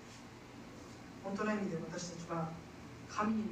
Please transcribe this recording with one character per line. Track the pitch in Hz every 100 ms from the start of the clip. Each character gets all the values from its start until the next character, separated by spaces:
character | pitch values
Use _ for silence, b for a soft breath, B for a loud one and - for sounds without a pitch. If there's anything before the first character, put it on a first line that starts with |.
| - - - - - - - - - - - -
本 | 196 202
当 |
の | 214
意 | 208 185
味 |
で | 160
私 | 160 170 - -
た |
ち | -
は | 170 160 - - - - - -
神 | - 214
に | 220 185